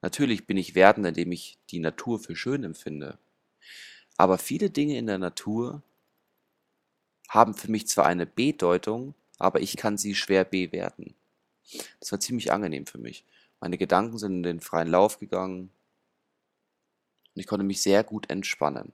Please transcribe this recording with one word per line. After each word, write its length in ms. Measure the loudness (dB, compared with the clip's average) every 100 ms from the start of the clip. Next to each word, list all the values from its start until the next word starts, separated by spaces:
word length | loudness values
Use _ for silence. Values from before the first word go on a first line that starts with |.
Natürlich 460 | -6 0 0 0 -2
bin 100 | -2
ich 160 | 0 8
wertend, 300 | 8 8 2
indem 260 | -2 -4
ich 260 | -4 -10 -20 _
die 100 | -4
Natur 400 | -4 -4 -4 -4
für 160 | -4 -8
schön 280 | -4 -4
empfinde. 540 | -6 -10 -10 -10 -10 -14 _ _ _ _ -20 -20 -20 -20 _ _
Aber 200 | 4 4
viele 320 | 0 -2 -2
Dinge 280 | 0 -2 -2
in 100 | -4
der 100 | -4
Natur 640 | -4 -8 -6 -4 -4 -8 -16 _ _ _ _ _ _ _ _ _ _ _ _ _ _
haben 240 | 4 4
für 180 | 2 -2
mich 160 | -4 0
zwar 180 | 2 4
eine 200 | 4 -2
Bedeutung, 880 | 0 -2 2 2 2 0 -6 -8 -16 _ _
aber 240 | 0 2
ich 160 | -2 -4
kann 200 | -2 -2
sie 180 | -4 -4
schwer 280 | 2 2
bewerten. 720 | 2 -2 -4 -6 -8 -10 -20 _ _ _ _ _ _ -16 -16 _
Das 120 | -10
war 80 | -8
ziemlich 320 | -6 -4 -2
angenehm 340 | 0 -2 -6 -12
für 120 | -14
mich. 260 | -16 -16 _ _ _ _
Meine 180 | -8 -4
Gedanken 400 | 2 4 2 -4
sind 160 | -4
in 100 | -2
den 160 | -2 -4
freien 300 | -2 -2 4
Lauf 300 | 6 4 2
gegangen 520 | -6 -6 -6 -10 -14 _ _ _ _ _ _ _ _ _ _ _ _ _ _ _ _
und 60 | -16
ich 80 | -6
konnte 180 | -4 -2
mich 160 | -2
sehr 220 | 4 4
gut 260 | 4 -6 -6
entspannen. 640 | -6 -6 -2 -2 -4 -12